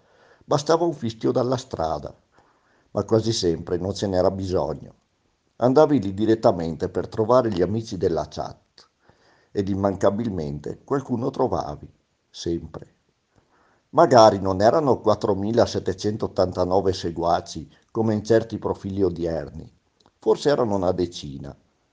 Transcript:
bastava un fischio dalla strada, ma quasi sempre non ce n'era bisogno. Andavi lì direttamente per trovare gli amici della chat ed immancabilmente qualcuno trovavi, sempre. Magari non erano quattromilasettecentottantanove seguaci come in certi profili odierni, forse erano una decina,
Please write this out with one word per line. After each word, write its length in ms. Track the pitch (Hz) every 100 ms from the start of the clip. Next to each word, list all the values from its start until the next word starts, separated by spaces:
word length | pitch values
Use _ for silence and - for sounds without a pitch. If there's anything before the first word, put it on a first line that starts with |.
| _ _ _ _
bastava 400 | - 147 147 165
un 100 | 170
fischio 360 | 147 113 107 131
dalla 260 | 123 123 127
strada, 560 | - - 80 73 - - _ _ _ _ _ _ _
ma 140 | 104
quasi 280 | - 110 110
sempre 440 | 113 90 82 - 87
non 180 | 92
ce 140 | 98 101
n'era 240 | 92 92
bisogno. 640 | 95 95 87 73 71 50 _ _ _ _ _ _ -
Andavi 440 | 123 135 151 139
lì 120 | 98
direttamente 760 | 95 110 110 120 90 82 76 90
per 180 | 92 -
trovare 440 | - 107 123 113
gli 120 | 87
amici 340 | 90 113 113 92
della 300 | 90 78 73
chat 600 | - 65 - _ _ _ _ _ _ _ _ _
ed 160 | 104 95
immancabilmente 1120 | 95 101 95 101 101 113 92 73 73 - -
qualcuno 480 | - 135 131 117 -
trovavi, 580 | - 127 87 73 73 - _ _ _ _
sempre. 640 | - 87 85 76 - - _ _ _ _ _ _ _ _ _ _
Magari 500 | 139 165 123 110 101
non 200 | 95 92
erano 400 | 107 165 143 107
quattromilasettecentottantanove 1900 | 107 104 104 95 101 117 95 98 95 90 104 113 95 - 92 90 90 95 95
seguaci 800 | 90 90 80 85 87 - 82 73 _ _
come 220 | 117 110
in 120 | 107
certi 340 | 107 113 110 104
profili 440 | 90 - 101 95
odierni, 720 | 92 82 82 80 69 78 - _ _ _ _ _
forse 320 | 220 214 147
erano 240 | 147 117
una 180 | 98 90
decina, 640 | 87 87 - 73 67 69 - _ _ _